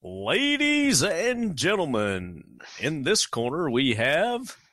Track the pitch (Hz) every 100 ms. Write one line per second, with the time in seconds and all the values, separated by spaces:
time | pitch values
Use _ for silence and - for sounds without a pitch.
0 | - 92 101 165 285 285 294 294 285 254
1 | 165 165 220 247 226 151 139 208 170 117
2 | 104 95 90 85 - 62 - - 113 156
3 | 135 214 - - 117 147 170 120 135 107
4 | 120 151 214 240 254 - _